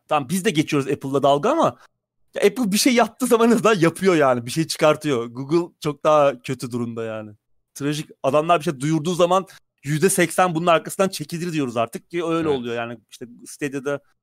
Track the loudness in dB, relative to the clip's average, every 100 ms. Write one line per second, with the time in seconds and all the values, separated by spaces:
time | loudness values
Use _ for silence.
0 | _ -4 -2 -2 -2 0 0 -2 -2 -4
1 | -2 0 2 2 2 0 0 -2 _ _
2 | _ _ _ 0 0 0 -2 0 2 2
3 | 0 0 0 4 4 4 4 4 2 2
4 | 2 4 4 2 -2 -4 -4 2 2 2
5 | 0 -2 -4 -10 -2 -2 -2 _ -8 -2
6 | 2 4 4 0 -8 -8 -6 -6 -6 -6
7 | -8 -10 -12 -18 _ _ _ -8 -6 -6
8 | -8 -4 0 0 2 0 0 -4 -2 -2
9 | -2 0 2 2 -2 -14 _ _ -6 0
10 | 0 2 0 2 0 0 2 2 0 -2
11 | -2 -2 -10 -8 -6 -4 -4 -2 -4 -4
12 | -10 -6 -2 -2 0 -2 -4 -6 -6 -10
13 | _ -20 -18 -18 -20 -8 -8 -6 -6 -8
14 | -10 _